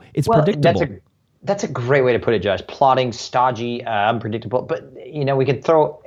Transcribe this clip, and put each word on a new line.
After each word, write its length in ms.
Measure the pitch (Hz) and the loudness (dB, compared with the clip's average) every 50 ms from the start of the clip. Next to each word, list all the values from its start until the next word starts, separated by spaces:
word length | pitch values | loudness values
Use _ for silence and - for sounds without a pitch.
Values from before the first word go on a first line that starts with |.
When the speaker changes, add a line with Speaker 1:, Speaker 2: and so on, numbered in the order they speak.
| - - - | -6 -6 -4
Speaker 1:
It's 140 | - 143 220 | -2 0 2
Speaker 2:
Well, 160 | 226 156 147 | 4 4 4
Speaker 1:
predictable. 360 | 190 208 147 143 165 196 190 | 2 2 2 2 2 2 2
Speaker 2:
that's 120 | 170 123 | 0 -2
a, 80 | 98 - - _ _ _ _ _ _ _ - | -4 -10 -18 _ _ _ _ _ _ _ -6
that's 200 | - 202 202 - | -4 -4 -4 -4
a 40 | 170 | -6
great 320 | 135 127 120 123 143 143 | -6 -4 0 2 2 4
way 100 | 127 123 | 4 4
to 80 | 120 110 | 2 2
put 140 | - 123 117 | 0 0 0
it, 60 | 101 | 0
Josh. 220 | 87 101 95 95 - - | 0 0 -2 -2 -4 -10
Plodding, 460 | - - 139 131 131 131 127 123 107 | -4 2 2 4 4 4 2 -2 -4
stodgy, 720 | - - - - 127 123 131 123 107 120 120 120 120 - | -8 -10 -4 -2 0 0 0 0 -2 -6 -6 -6 -6 -6
uh, 240 | 113 113 104 101 110 | -4 -2 0 0 0
unpredictable. 540 | 120 113 113 110 110 110 - 104 120 127 - | 0 -2 -4 -6 -6 -6 -6 -4 -4 -4 -4
But, 280 | - 160 - - - - - - | -4 -6 -8 -8 -12 -18 -18 -18
you 180 | 127 135 151 139 | -12 -8 -4 -2
know, 120 | 135 139 | 0 0
we 100 | 135 135 | 2 2
could 180 | 139 131 - - | 0 0 0 0
throw 380 | - 165 156 151 151 - - - | 2 4 4 4 2 -2 -6 -6